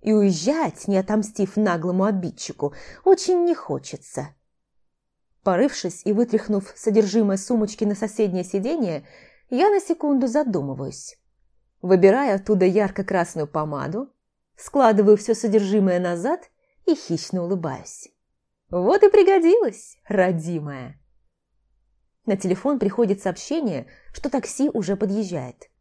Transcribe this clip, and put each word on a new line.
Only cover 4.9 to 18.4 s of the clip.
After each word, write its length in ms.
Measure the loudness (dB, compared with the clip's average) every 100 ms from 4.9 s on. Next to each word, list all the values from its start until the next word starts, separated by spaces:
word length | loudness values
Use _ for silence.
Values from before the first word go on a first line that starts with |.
| _ _ _ _ _
Порывшись 600 | -2 2 0 0 -8 -6
и 80 | -2
вытряхнув 600 | 0 2 0 -2 -4 -4 -6
содержимое 600 | 0 2 2 2 2 0
сумочки 480 | -2 -2 -2 -2
на 100 | -4
соседнее 500 | -2 -6 -2 -2 -2
сиденье, 640 | -4 -4 -4 -2 -4 -4 -10 -20 -20 _ _
я 220 | 0 2
на 100 | 2
секунду 460 | 0 -4 0 0 0
задумываюсь. 920 | 0 0 -2 -4 -8 -10 -12 -18 -20 _ _ _ _ _ _
Выбираю 560 | 2 6 6 6 2 -2
оттуда 300 | 0 2 2
ярко-красную 800 | 2 0 -4 -4 -2 -2 -4 -6
помаду, 680 | -4 -6 -6 -6 -8 -10 _ _ _ _ _
складываю 600 | -6 2 4 6 6 6
всё 180 | 4
содержимое 640 | -2 2 0 2 2 2 2
назад 520 | -2 -4 -4 -4 -6 _ _ _
и 100 | -2
хищно 500 | -2 -2 -6 -4 -6
улыбаюсь. 640 | -4 -4 -4 -10 -14 -20 -20 _ _ _